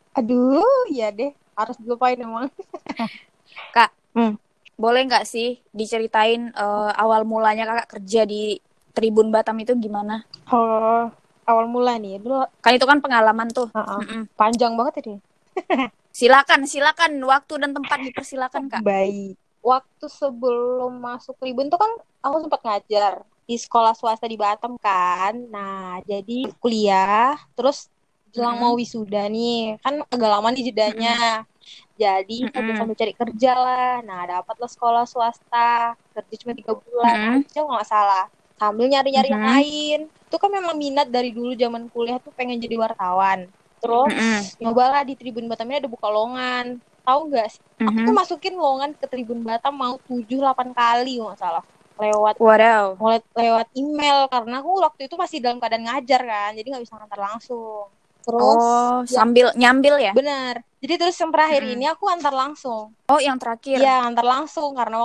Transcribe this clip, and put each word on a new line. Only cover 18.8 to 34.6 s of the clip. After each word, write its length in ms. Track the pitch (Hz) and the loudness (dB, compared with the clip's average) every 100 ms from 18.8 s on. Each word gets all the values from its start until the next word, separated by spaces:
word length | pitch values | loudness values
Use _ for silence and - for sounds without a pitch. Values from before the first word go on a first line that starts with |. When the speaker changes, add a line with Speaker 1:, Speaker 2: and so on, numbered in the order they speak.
| 202 | 0
Speaker 1:
Baik. 480 | 196 196 202 196 185 _ _ 233 | 0 0 -2 -10 -16 _ _ 0
Waktu 400 | 262 - _ 294 | 0 -2 _ -16
sebelum 840 | - 285 240 247 240 240 254 247 247 | -6 -6 -2 -2 0 -2 -4 -6 -8
masuk 340 | 240 247 - 262 | -12 -12 -14 -12
Tribun 260 | 262 247 285 | -8 -6 -2
tuh 60 | 349 | 0
kan 80 | 427 453 _ _ | 0 -2 _ _
aku 120 | 277 311 311 | -4 -4 -2
sempat 160 | 285 233 | -4 -2
ngajar 480 | 202 - 208 202 185 - _ - | -6 -2 0 0 -2 -12 _ -8
di 60 | 233 | -8
sekolah 340 | - 233 226 226 | 0 2 2 2
swasta 280 | 233 226 233 | -2 -4 -6
di 80 | 220 | -4
Batam 340 | 208 214 240 247 | -2 -2 -6 -6
kan. 540 | 208 185 180 180 190 240 240 | -2 0 0 0 -2 -4 -10
Nah, 460 | 208 196 196 185 180 196 | -12 -10 -10 -10 -12 -8
jadi 440 | 202 196 240 233 - | -8 -6 -6 -6 -4
kuliah, 720 | 240 220 208 190 190 208 247 294 _ - | -2 0 2 4 4 4 2 0 _ -2
terus 320 | 247 285 - _ _ _ _ 233 | -2 -2 -8 _ _ _ _ -4
jelang 200 | 240 240 | -4 0
Speaker 2:
Mm-mm. 80 | |
Speaker 1:
mau 100 | 240 240 | 0 0
wisuda 480 | 233 233 208 202 202 | -2 -8 -4 -4 -2
nih, 440 | 220 233 233 220 214 | -4 -2 -2 -4 -6
kan 120 | 254 294 294 | -4 -6 -4
agak 160 | 247 220 | 0 2
lama 140 | 208 220 | 2 0
nih 100 | 254 247 | -2 -2
jedanya. 380 | 208 214 214 233 | 0 0 0 -2
Speaker 2:
Mm-mm. 340 | 233 233 220 220 _ - - _ - | 0 0 -2 -8 _ -20 -20 _ -2
Speaker 1:
Jadi, 320 | 208 190 196 226 240 | 0 0 -2 -6 -6
Speaker 2:
Mm-mm. 320 | 254 226 220 | -4 -4 -4
Speaker 1:
sambil 180 | 226 214 | -4 -4
cari 140 | 220 - | -4 -4
kerja 360 | 233 220 254 247 | -6 -2 0 2
lah. 340 | 254 254 254 247 220 | 0 0 -2 -4 -8
Nah, 120 | 180 180 | -10 -8
dapatlah 400 | 180 - 226 | -8 -8 -10